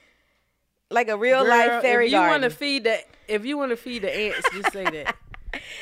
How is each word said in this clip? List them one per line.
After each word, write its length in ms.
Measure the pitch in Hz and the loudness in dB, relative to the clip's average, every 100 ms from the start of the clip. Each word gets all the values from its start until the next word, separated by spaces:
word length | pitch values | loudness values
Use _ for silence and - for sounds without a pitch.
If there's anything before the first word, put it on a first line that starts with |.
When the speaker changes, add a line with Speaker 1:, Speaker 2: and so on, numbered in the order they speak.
| _ _ _ _ _ _ _ _ - | _ _ _ _ _ _ _ _ -4
Speaker 1:
Like 200 | 240 233 | 0 0
a 80 | 214 | 0
real 240 | 240 262 | 4 4
Speaker 2:
Girl, 80 | 247 | 6
Speaker 1:
life 340 | 233 240 240 | 6 4 2
fairy 240 | 247 240 240 | 2 2 4
Speaker 2:
if 60 | |
you 60 | 202 | 4
Speaker 1:
garden. 240 | 175 302 | 4 2
Speaker 2:
wanna 80 | 254 | 0
feed 340 | - 285 277 | -2 -4 -2
the, 160 | 220 208 - _ - | 0 0 -4 _ -6
if 180 | 214 | -4
you 140 | 226 294 | -4 -4
wanna 160 | 269 | -4
feed 280 | 233 254 240 | -6 -8 -6
the 120 | 190 170 | -4 -4
ants, 320 | 214 - - | -4 -2 -4
just 200 | 185 202 | -4 -6
say 120 | 202 | -4
that. 320 | 180 156 143 - | -6 -6 -8 -10
Speaker 1:
<laughs> 60 | - - - 277 - - | -12 -18 -14 -12 -14 -14